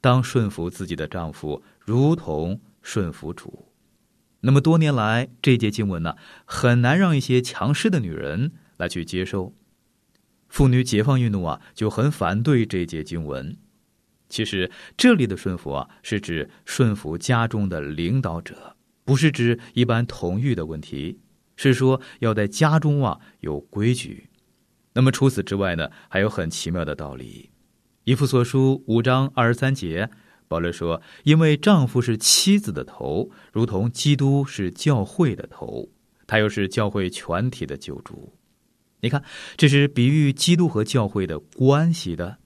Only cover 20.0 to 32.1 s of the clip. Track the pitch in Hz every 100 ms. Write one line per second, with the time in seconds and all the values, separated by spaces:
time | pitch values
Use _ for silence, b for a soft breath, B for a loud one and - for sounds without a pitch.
20 | 120 - 87 95 135 107 78 78 - 69
21 | 78 - _ _ _ - 139 123 131 131
22 | B B 117 107 101 - 156 156 151 143
23 | 123 - b b 78 73 - 104 110 123
24 | 87 - - _ _ _ _ _ _ -
25 | 131 - 139 113 90 98 98 82 73 B
26 | B 95 107 104 80 - 82 90 76 73
27 | 73 64 60 - - _ _ _ _ _
28 | - 127 135 131 120 135 135 135 - 113
29 | 120 127 135 131 117 120 135 135 87 80
30 | 113 b b b _ 82 87 85 85 82
31 | B B 143 156 160 147 208 185 127 123
32 | 120